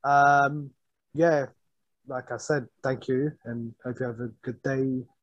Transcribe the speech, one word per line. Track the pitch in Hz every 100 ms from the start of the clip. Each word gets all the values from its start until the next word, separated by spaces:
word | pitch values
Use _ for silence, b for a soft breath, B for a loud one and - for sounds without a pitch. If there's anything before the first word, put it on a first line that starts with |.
Um, | 139 143 143 143 139 147 143 _ _ _ _
yeah, | 147 170 151 135 _ _ _ _ _ 131
like | 127 123
I | 120
said, | - 147 117 _
thank | 135 127 -
you, | 131 147 - 120
and | 117 117 113
hope | 123 120
you | 127
have | 113
a | 120 107
good | - 117
day | 139 135 135 127 120 _